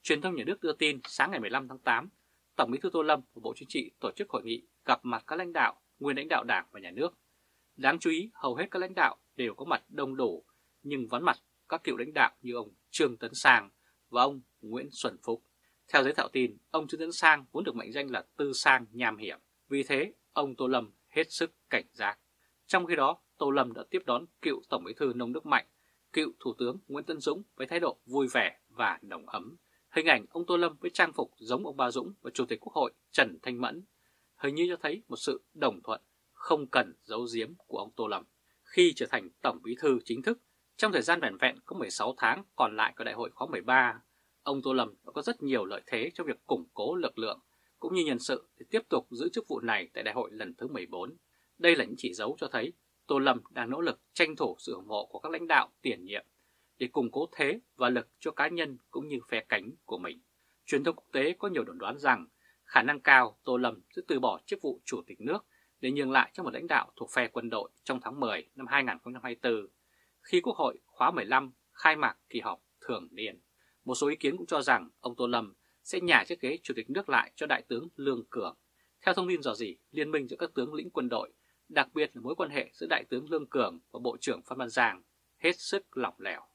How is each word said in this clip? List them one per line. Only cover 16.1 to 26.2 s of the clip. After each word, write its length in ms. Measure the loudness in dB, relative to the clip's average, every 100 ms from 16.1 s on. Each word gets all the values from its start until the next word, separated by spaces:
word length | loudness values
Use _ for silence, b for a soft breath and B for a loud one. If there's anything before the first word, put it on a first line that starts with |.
thạo 140 | 2 0
tin, 300 | 0 0 -2 _
ông 160 | -4 -4
Trương 120 | -6
Tấn 120 | -6
Sang 340 | 4 6 6 0
vốn 120 | -6
được 120 | -4
mệnh 180 | -6 -6
danh 180 | -6 -4
là 140 | -6 -6 -4
Tư 160 | -2
Sang 320 | 2 4 4 2
nham 260 | -2 -2 -2
hiểm, 220 | -10 -10 _ _ _
vì 140 | -2
thế 300 | 0 0 0 -8 _
ông 220 | -4 -2
Tô 120 | -2 0
Lâm 240 | 0 -2 _ _
hết 240 | -2 -2
sức 200 | -2 -4 _ _
cảnh 160 | -2 -2
giác. 280 | -6 -6 -6 _ _ _ _ _
Trong 180 | 0
khi 100 | 2
đó, 220 | 2 2 0 _ _
Tô 140 | 0
Lâm 220 | 2 0
đã 100 | -4 -6
tiếp 120 | -4
đón 200 | 0 -2 -2 _
cựu 200 | -4 -4 -4
Tổng 140 | -6
Bí 100 | -6
thư 200 | -2 -2
Nông 180 | 0 -4
Đức 120 | -6
Mạnh, 200 | 2 2 2 _ _ _ _
cựu 180 | -2